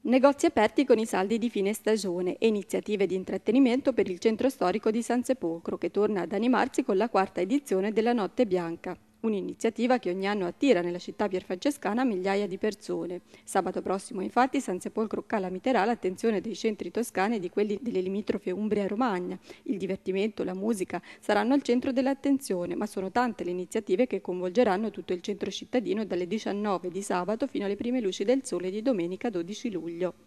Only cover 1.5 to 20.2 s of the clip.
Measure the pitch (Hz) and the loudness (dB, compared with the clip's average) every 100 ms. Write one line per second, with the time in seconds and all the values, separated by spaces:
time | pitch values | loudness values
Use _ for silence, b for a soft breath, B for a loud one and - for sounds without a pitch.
1.5 | 214 196 220 - 220 190 175 180 - 226 | 0 0 0 0 0 0 -2 -2 2 2
2.5 | 208 185 190 196 208 190 190 185 190 - | 2 0 -4 -2 0 0 0 -4 -4 2
3.5 | 247 262 254 - 233 196 180 226 220 254 | 6 6 4 2 2 0 2 0 2 0
4.5 | - 180 208 220 226 226 247 - - 170 | 2 0 2 0 0 0 0 0 -2 -2
5.5 | 165 - 180 175 202 208 202 175 202 233 | -4 -6 -4 -2 0 2 0 -2 0 4
6.5 | 226 233 - 262 196 233 196 190 - 185 | 4 4 0 0 0 2 2 2 0 0
7.5 | 277 - 190 202 214 226 240 185 - 233 | 0 2 0 2 2 2 0 0 0 2
8.5 | 180 170 170 - 175 _ _ 226 202 175 | 2 -2 -8 -10 -12 _ _ -2 -2 -4
9.5 | - 226 226 240 247 185 185 190 208 175 | -2 -4 0 0 2 0 -2 -2 -2 -4
10.5 | - 277 185 175 175 - - 208 185 - | 0 4 4 2 -4 -10 -4 -2 -2 -4
11.5 | 185 285 294 - 220 262 190 190 196 202 | -2 -2 -2 -2 0 0 0 0 0 -2
12.5 | 190 214 202 - 175 170 175 B B - | -2 -4 -4 -8 -6 -6 -8 B B -2
13.5 | 202 180 185 190 196 - 202 202 240 262 | -2 0 -4 -2 -4 -4 -6 0 2 2
14.5 | 277 240 185 202 - 220 185 - 220 185 | 2 -2 -6 -6 -4 -4 -4 -4 -4 -4
15.5 | 185 247 240 202 240 185 185 226 202 226 | -2 2 2 2 0 -4 0 0 0 -4
16.5 | 196 226 214 185 214 240 - 196 233 180 | -4 -4 -2 -4 -4 -4 -2 0 -2 -2
17.5 | - 208 202 240 185 185 196 208 220 - | -2 0 -2 -2 -2 -2 -4 -2 -4 -4
18.5 | 185 214 208 190 208 254 180 180 185 B | -4 -2 0 -2 -2 -2 -2 -4 -10 B
19.5 | B - 202 180 190 - 185 | B -6 -4 -4 -4 -2 -2